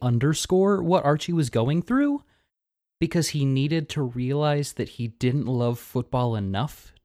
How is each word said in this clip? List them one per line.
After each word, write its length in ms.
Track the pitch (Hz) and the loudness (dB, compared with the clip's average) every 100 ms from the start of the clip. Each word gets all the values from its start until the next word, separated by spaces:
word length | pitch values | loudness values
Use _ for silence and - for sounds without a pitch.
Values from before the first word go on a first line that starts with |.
underscore 800 | 123 120 143 156 - 185 196 196 | 0 2 2 0 2 2 4 2
what 220 | 165 180 | 2 2
Archie 280 | 143 156 - | 4 0 0
was 180 | 170 131 | -2 0
going 320 | 117 123 165 | 0 2 0
through, 400 | 170 254 285 285 - _ _ _ _ _ _ _ | 0 0 2 -2 -6 _ _ _ _ _ _ _
because 300 | 165 175 151 | -2 0 0
he 140 | 147 | 0
needed 440 | 139 135 147 165 151 | 0 2 0 -2 -2
to 120 | 156 | -4
realize 720 | 127 123 127 147 151 147 139 | -4 -4 -2 0 0 0 -2
that 160 | - - | -6 -8
he 180 | - 117 | -6 -8
didn't 380 | - 123 143 120 | -2 0 0 0
love 320 | 123 120 120 | 0 0 -2
football 580 | - 127 120 127 123 110 | -4 -6 -2 -2 0 0
enough 560 | 98 98 147 - - _ | -2 -2 -4 -8 -20 _